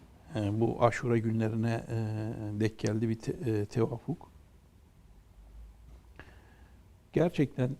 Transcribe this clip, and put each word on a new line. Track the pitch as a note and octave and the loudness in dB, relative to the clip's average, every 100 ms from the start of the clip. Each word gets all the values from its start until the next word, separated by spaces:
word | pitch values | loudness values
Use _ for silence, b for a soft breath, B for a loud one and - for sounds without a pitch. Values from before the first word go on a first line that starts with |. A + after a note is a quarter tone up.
| b - - A2 | b -20 -8 -2
e, | G2+ A2 | 0 2
bu | A#2 A#2+ | 2 4
Aşura | A#2 - B2 A#2 | 4 4 2 2
günlerine, | A2 A2+ A2 A2+ A#2 A#2 - | 2 2 2 2 0 0 -2
e, | A2+ G#2+ G#2+ A2 A#2 G#2+ G#2 | -4 -2 -4 -4 -6 -6 0
denk | G#2+ - | 0 2
geldi | A2 A2 A2+ | 0 0 0
bir | A2 | -2
te-, | - - C3 | -4 -4 -2
e, | G#2+ G#2 | 0 0
tevafuk. | A2+ A2+ A#2 - E3+ - - - - - - - - - - - - - - - - - - - - b b b b b b - - - | 0 0 -2 -6 -8 -10 -20 -20 -20 -20 -20 -20 -20 -20 -20 -20 -20 -20 -18 -20 -20 -20 -20 -20 -20 b b b b b b -20 -20 -4
Gerçekten | - E3+ E3+ C#3 - B2+ C#3+ | 2 2 2 0 0 -2 -4